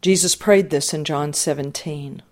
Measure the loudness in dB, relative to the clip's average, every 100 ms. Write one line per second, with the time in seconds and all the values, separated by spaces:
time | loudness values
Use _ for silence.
0 | 4 2 2 0 4 4 4 0 -2 -4
1 | -2 -2 -2 -2 -2 -2 -4 -6 -8 -8
2 | -10 -12 -18